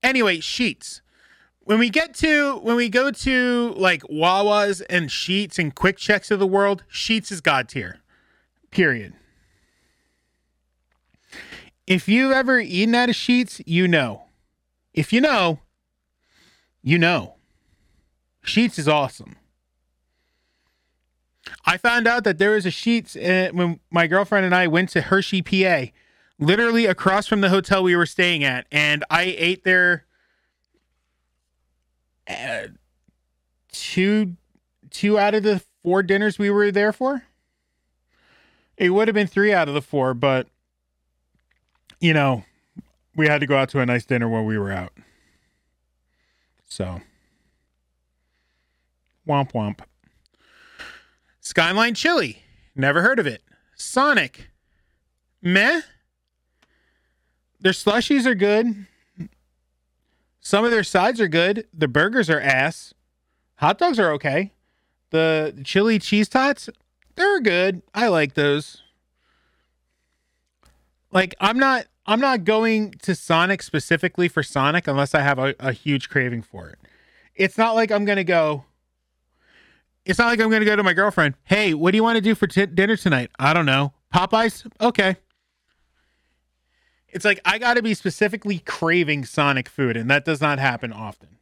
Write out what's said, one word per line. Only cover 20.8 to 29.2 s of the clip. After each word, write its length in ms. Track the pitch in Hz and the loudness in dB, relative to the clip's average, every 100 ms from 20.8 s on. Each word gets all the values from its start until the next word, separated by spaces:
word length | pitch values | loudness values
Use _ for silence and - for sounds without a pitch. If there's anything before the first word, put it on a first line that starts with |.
| _ _ _ _ _ _ - - - | _ _ _ _ _ _ -20 -8 -4
I 120 | 175 | 0
found 300 | 240 240 233 | 0 2 2
out 160 | 240 | 0
that 140 | 214 165 | 0 0
there 140 | 196 | 2
was 140 | 214 185 | 2 -2
a 40 | |
Sheetz, 480 | - - 233 - - | -4 0 -2 -2 -8
uh, 340 | 175 185 185 | -2 0 0
when 260 | 180 175 165 _ | -2 -2 -4 _
my 160 | 170 165 | 0 2
girlfriend 380 | 180 196 202 190 | 2 2 0 2
and 100 | 180 | 2
I 120 | 180 | 2
went 220 | 160 180 | 2 0
to 120 | - | -2
Hershey, 400 | 143 190 190 190 | 0 0 0 -4
P 240 | 175 190 190 | -2 0 2
A, 260 | 165 127 _ _ _ _ _ | 0 -4 _ _ _ _ _
literally 460 | 147 202 233 233 226 | 0 2 4 2 2
across 420 | 180 190 196 208 | 2 0 0 0
from 140 | 214 | 0
the 80 | 196 | 2
hotel 340 | 190 185 196 | 2 2 0
we 120 | 185 175 | 2 2
were 100 | 170 | 0
staying 380 | - 180 170 | 0 0 2
at, 220 | 139 127 - | -2 -2 -4
and 320 | 147 151 147 - | 0 0 0 0
I 260 | 160 | -2